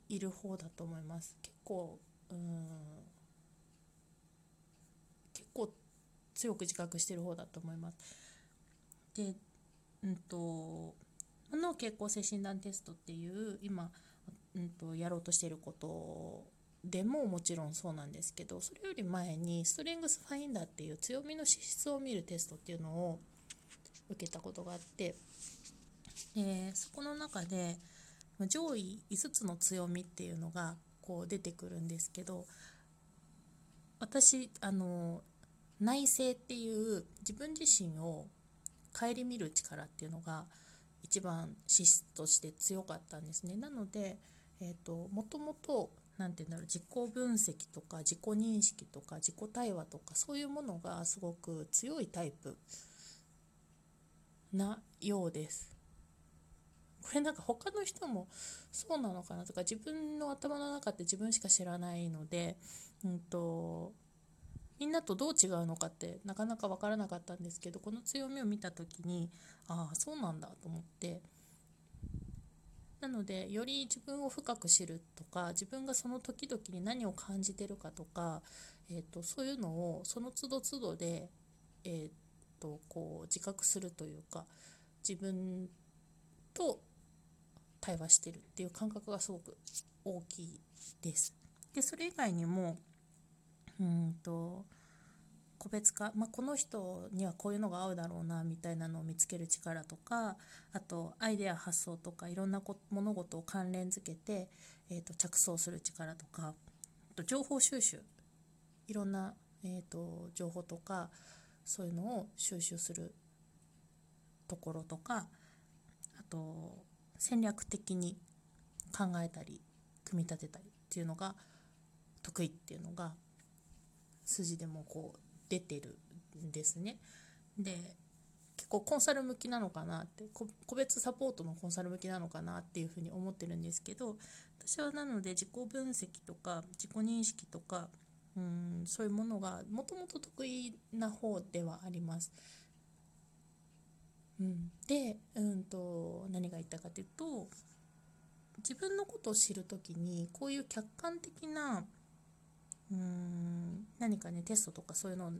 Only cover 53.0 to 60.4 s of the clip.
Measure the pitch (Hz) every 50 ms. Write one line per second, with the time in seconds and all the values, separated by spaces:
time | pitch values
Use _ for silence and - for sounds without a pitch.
53 | - - - - - - - - - - - - - - - - - - - -
54 | - - - - - - - - - - - 190 196 202 214 226 - - - -
55 | - 202 202 196 180 170 170 156 156 156 - - - - - - - - - -
56 | - - - - - - - - - - - - - - - - - - - -
57 | - - - 285 294 311 302 - 262 - 233 233 - 392 392 427 403 370 - -
58 | 392 311 240 190 180 - - - - - - - - - - - - - 330 302
59 | 254 214 180 180 175 - 175 175 180 175 170 - 180 175 220 220 214 - 311 320
60 | 311 302 302 302 302 294 277 277